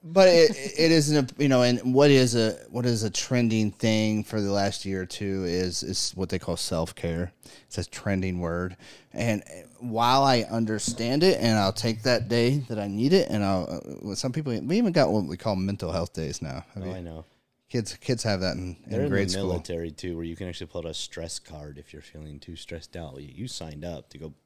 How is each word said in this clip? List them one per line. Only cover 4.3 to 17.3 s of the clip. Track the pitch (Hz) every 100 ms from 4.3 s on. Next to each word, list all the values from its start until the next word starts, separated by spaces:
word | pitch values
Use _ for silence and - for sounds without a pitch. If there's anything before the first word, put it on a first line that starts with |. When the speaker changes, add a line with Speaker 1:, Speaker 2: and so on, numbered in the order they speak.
| 110
Speaker 1:
the | 101
last | 101 101 -
year | 95 95
or | 92
two | - 101 95 90
is, | 90 92 82
is | - 92 - -
what | 92
they | 92
call | - 85
self-care. | - 85 80 - 85 82 90 _ - - _
It's | -
a | 87
trending | - - 95 92 90
word. | 87 85 90 92 - - _
And | - 117 104 - 87 80 _
while | 123 110 117 135
I | 135 123
understand | 107 117 110 110 - 117 117 139
it, | 180 -
and | 117 110
I'll | 98
take | 95 120 113
that | 120 120 101
day | 117 120 143 127
that | 110
I | 101
need | 101 127
it, | 185 -
and | 104
I'll, | 98 95 - 85 - - 104
uh, | 95
some | 135
people, | 127 147 117
we | 104 190
even | 233
got | 170 107
what | 104
we | 80 87
call | 113 95
mental | 95 101 85
health | 87 85
days | - 78 69
now. | 71 67 -
Have | -
Speaker 2:
Oh, | 92
Speaker 1:
you |
Speaker 2:
I | 92
know. | 87 80 80